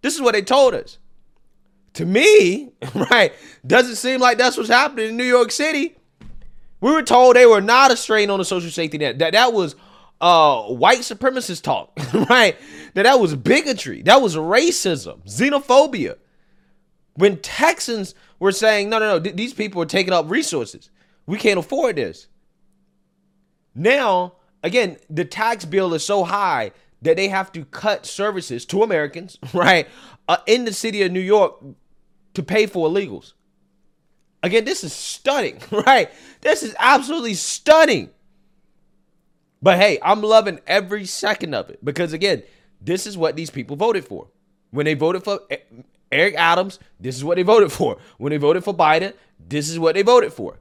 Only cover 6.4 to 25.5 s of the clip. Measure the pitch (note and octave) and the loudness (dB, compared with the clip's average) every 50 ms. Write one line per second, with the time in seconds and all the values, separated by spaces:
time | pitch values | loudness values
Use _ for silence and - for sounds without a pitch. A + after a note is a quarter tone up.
6.4 | - - - - - - - - - A#3+ D4+ D#4+ C#4+ - - B3 B3+ B3+ B3 B3 | -18 -18 -20 -20 -20 -20 -16 -4 0 2 2 2 2 4 4 6 8 8 8 8
7.4 | B3+ A#3+ A3+ G#3 G3 G#3 A#3 B3+ C#4 C4+ B3 A#3 - - A3 G#3+ G#3 G3+ G3+ F#3+ | 8 8 8 6 4 2 4 4 6 4 4 2 -2 -2 0 0 0 0 -2 -2
8.4 | F#3 - G3 F3+ E3+ E3+ D3+ - E3 D#3 D#3 D3+ D3 C#3 A2+ C3 D#3+ D#3+ D#3+ G#3 | -2 -4 -4 -6 -6 -8 -6 -6 -6 -6 -6 -4 -6 -6 -2 -2 -2 2 4 4
9.4 | A#3+ B3+ A#3 G#3+ F#3 D#3 - _ _ _ _ _ _ _ _ _ D3+ F3 F3 E3 | 4 4 2 0 -4 -4 -6 _ _ _ _ _ _ _ _ _ 4 4 6 6
10.4 | D#3 D3+ C#3 A#2+ G#2+ G#2 B2 B2 C3 F#3+ B3 B3 A#3+ - A#3 G3 A#3 C4+ C4 C4 | 6 4 4 0 -4 -8 -4 2 4 4 4 2 0 -10 -12 -4 -4 -4 -2 -2
11.4 | A#3 - F3+ D#3 - - C#3 G2 D#2+ _ _ - D3 C3 - G#3 F#3+ - A#3+ B3+ | -6 -8 -10 -10 -4 -4 -4 -4 -4 _ _ -12 -12 -4 -2 -2 2 4 4 4
12.4 | A#3 G3 - - - - - - - - _ F#3 G3+ A#3 C#4 C4 A3 F3 D3+ C3+ | 4 2 0 -4 -14 -20 -20 -20 -20 -10 _ 2 4 4 4 4 2 0 -2 -4
13.4 | A2 - G#3+ D4 D#4 D4 B3+ - - C#3 G2+ A#1+ - E3+ G#3+ C#4 C4+ G#3 D#3+ D#3 | 0 2 2 2 2 -2 -6 -6 -6 -12 -12 -6 2 4 6 6 6 2 -2 -4
14.4 | D#3 E3 F#3+ A#3+ D4+ E4+ E4 - - F#3+ E3+ C#3 F#2 F2 C2+ - - F#2+ G2+ A#2 | -4 0 2 2 2 2 0 -2 -2 -4 -4 -4 -6 -12 -18 -18 -18 -14 -4 -2
15.4 | G#3+ C#4 C#4+ C#4 C#4 - B3 B3+ D4 D4+ B3+ G#3 C#3 F#2+ - _ _ _ _ _ | -2 0 0 -2 0 2 4 4 4 4 0 -6 -6 -6 -8 _ _ _ _ _
16.4 | _ _ _ _ _ _ _ _ _ _ _ _ _ _ _ - F3 G#3 G3 D#3 | _ _ _ _ _ _ _ _ _ _ _ _ _ _ _ 0 0 0 0 0
17.4 | - - - - C4 D#4+ F#4+ - - - A#3 A3 G3 F#3 - _ _ _ _ _ | -10 -12 -4 0 0 0 0 0 -6 -8 -6 -8 -8 -10 -14 _ _ _ _ _
18.4 | F3+ G3 F#3+ G3 G#3+ A3 G#3+ G#3 G3+ G#3 A3 A3+ A3 G#3+ G3+ E3+ D#3+ G3 - F3 | -2 -2 -2 2 0 2 2 2 -2 -2 -2 -2 0 0 0 -2 -2 -4 -8 -6
19.4 | A3 A#3+ C#4 - G#3+ G#3+ F#3+ F3+ E3+ D3 - F#3+ F#3+ F3+ F#3 F3 D#3 D#3 F3+ C4+ | -8 -8 -8 -8 -10 -8 -6 -8 -8 -4 -2 -4 -2 0 0 -2 -2 -2 -4 -4
20.4 | D#4 - - D3+ A#2 G#2 - - _ _ _ _ _ _ _ _ _ - F3 G#3 | -4 -4 -6 -6 -8 -8 -12 -20 _ _ _ _ _ _ _ _ _ -10 -10 -2
21.4 | - A3+ G3+ F3+ E3 - - C4+ E4 B3 G#3 D3+ A#2+ F2+ D#2+ - - _ _ _ | 0 0 0 0 -2 -6 -6 -4 -2 -2 -2 -4 -6 -6 -8 -14 -20 _ _ _
22.4 | _ _ _ _ _ _ _ _ _ _ _ _ _ _ _ _ _ _ _ _ | _ _ _ _ _ _ _ _ _ _ _ _ _ _ _ _ _ _ _ _
23.4 | _ _ _ _ _ _ _ A#2 D#3 A3 C4 C#4+ C4 A3+ F#3+ F3+ F3+ F3+ _ _ | _ _ _ _ _ _ _ -2 0 2 2 2 2 0 0 0 -2 -4 _ _
24.4 | _ _ _ _ - F3 F3+ B3 A#3 F#3 D#3+ - _ _ D#3 D3+ F3 - - - | _ _ _ _ -8 -2 -2 0 -2 -2 -4 -10 _ _ -6 -6 -6 -6 -4 -4
25.4 | A3 A3+ | -4 -4